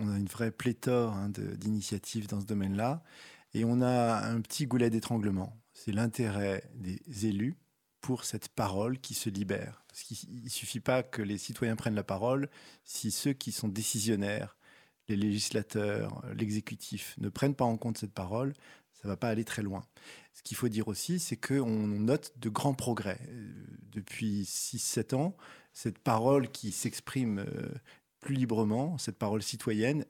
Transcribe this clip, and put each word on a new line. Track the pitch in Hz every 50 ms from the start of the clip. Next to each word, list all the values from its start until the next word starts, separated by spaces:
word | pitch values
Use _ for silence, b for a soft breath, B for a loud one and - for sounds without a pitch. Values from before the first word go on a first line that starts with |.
on | 110 104
a | 101 101
une | 101
vraie | 92 - - 117 110
pléthore, | - - - 123 113 - - 135 123 120 117 113
hein, | 101 98 101 101
de, | 101 104 104 98 98
d'initiatives | - 104 107 107 104 95 - 107 95 - - - 113 104
dans | 101 107 101
ce | 95
domaine-là. | 104 107 101 95 98 98 101 113 127 151 165 B B B B B B B B B B -
Et | 110 113
on | 117 120 123
a | 127 123 127 123 117 117 113 104 104
un | 113 117 117
petit | 110 - - - 151
goulet | 117 127 123 120 113
d'étranglement. | 110 113 - - 120 110 104 104 95 90 95 - - - _ _
C'est | _ - - 117
l'intérêt | 98 107 120 113 - - 120 107 98 101 101 98 95 98 - - -
des | 123 95 90 95 - - 170 127 98 110
élus | 110 98 98 113 135 175 - _ _ _ _ _ _ _ _
pour | - - 127 - -
cette | - - 107 - -
parole | - - 110 98 95 98 107 120 131 131
qui | - - 117
se | - - 113
libère. | 95 98 104 92 98 101 - - 113 - _ -
Parce | - -
qu'il | - - 113 - - - - 123 113
ne | 120
suffit | - - 113 - - 110
pas | - - 127 127
que | 123 - - 113
les | 104 101 104 95
citoyens | - - 117 - 123 113 110
prennent | 110 - 120 107
la | 104 95
parole | - 98 95 110 123 131 139 139 - B B B B B B B
si | - - - - 107
ceux | - - - 143
qui | 135 135 - 117
sont | - - 113
décisionnaires, | 107 95 110 110 - - 110 104 113 110 101 101 104 104 107 104 101 - b b b b b b b b b _ -
les | 107
législateurs, | 98 104 107 101 104 - - - 107 101 - - 107 104 104 104 107 107 104 101 - - - 107
l'exécutif, | 110 110 104 104 107 - - 107 - - - - 101 - - - -
ne | - 101
prennent | - - 135 143 139
pas | - 127
en | 117 113 110
compte | - 117 110
cette | - 110 95
parole, | - 98 92 90 107 117 131 139 143 B B B B B B B
ça | _ - - 101
ne |
va | 95
pas | - 127 117
aller | 110 110 110
très | - - 117
loin. | 101 98 98 95 - - B B B B B B B B B
Ce | -
qu'il | - - -
faut | - 127 117
dire | 104 110 107
aussi, | 110 98 - - - 180 180
c'est | - - - -
qu'on | - - 135 139 131 113 110 107 107
note | 104 104 104 107 117 143 156 - - -
de | 120 113 113
grands | 104 - - 143 135
progrès. | - - 123 113 107 101 98 90 - - -
Euh, | 120 117 104 98 - 101 98 - - - - 104
depuis | - 107 98 - - - 120 107 101 101 95
six, | - - - - - - 113
sept | - - - 117 110 - 131
ans, | 131 156 190 196 B B B B B B B
cette | _ - - 113 90 -
parole | _ 120 113 110 117 131 143 139 - 139
qui | - - - 104
s'exprime, | - - - 120 - - - - - 135 123 113 101 98
euh, | 98 - - - - - - 127 b b b b b _ _ _
plus | - - 139
librement, | 131 127 113 113 110 110 104 107 123 139 175 170 131
cette | - 113 92 -
parole | 113 101 107 107
citoyenne, | 92 - - 110 - 120 110 107 110 131 147 151 -